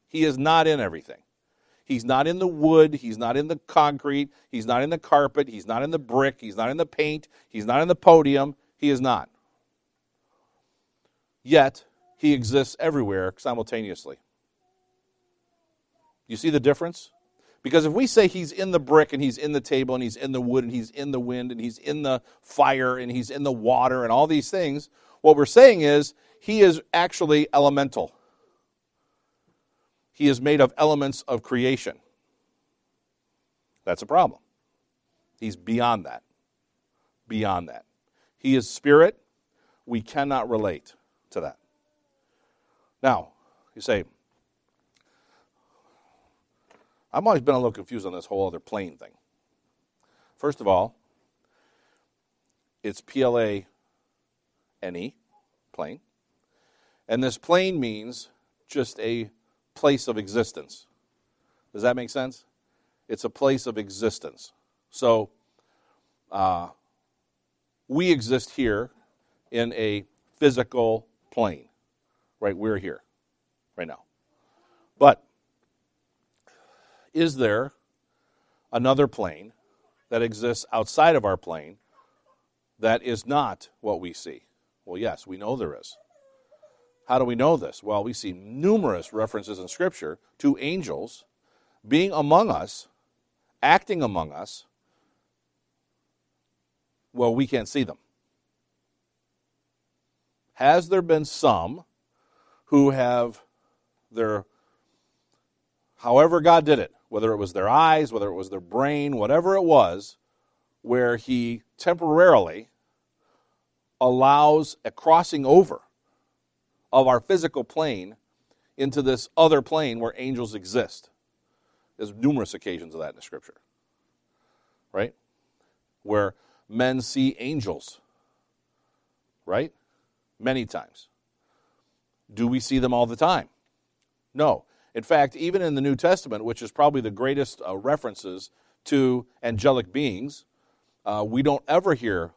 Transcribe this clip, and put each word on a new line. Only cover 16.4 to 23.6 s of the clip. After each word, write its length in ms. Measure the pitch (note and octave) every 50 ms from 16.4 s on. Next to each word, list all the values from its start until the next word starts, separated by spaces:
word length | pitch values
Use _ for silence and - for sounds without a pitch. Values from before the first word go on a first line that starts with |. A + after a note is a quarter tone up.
| - E3
the 100 | D3+ C#3+
difference? 520 | A#2+ C#3 C#3 - F3 E3+ E3+ - - - _ _ _ _ _ _ _ _ _ _ -
Because 220 | C3 D3 E3 D#3
if 80 | D#3 D3+
we 120 | A3 C4+
say 220 | A#3+ - A3 G3+
he's 240 | F3+ - F#3 E3+ D3
in 200 | - F#3+ F#3+ F#3+
the 80 | F3+ E3
brick 340 | C3+ B2+ D3 D#3 D3+ - D3
and 100 | C3+ C#3+
he's 140 | C3+ A2+
in 160 | B2+ D3+ D3+ D3
the 80 | C#3
table 340 | - - D3 C3+ C3 B2+ B2+
and 80 | B2+ B2+
he's 140 | A#2 G#2+
in 160 | - C#3 C3+ C3
the 80 | B2+
wood 240 | B2 A#2+ B2 C3 B2
and 80 | A#2 B2
he's 180 | B2 A2 A2+
in 200 | - C#3+ C#3 C#3+
the 80 | C3+ B2+
wind 320 | B2 B2 B2 B2 B2 B2
and 100 | B2 A#2
he's 160 | A2+ B2 A2
in 260 | - - D3 D3 D3+ D3
the 180 | C3+ C3 A#2+ - _ _ _
fire 560 | _ - - - C#3+ C3+ C#3 C3 B2+ B2+ B2+
and 140 | B2+ B2 B2
he's 180 | A#2+ B2+ A#2 A#2
in 140 | C3+ C#3+ C#3+
the 80 | C#3
water 520 | B2+ A2+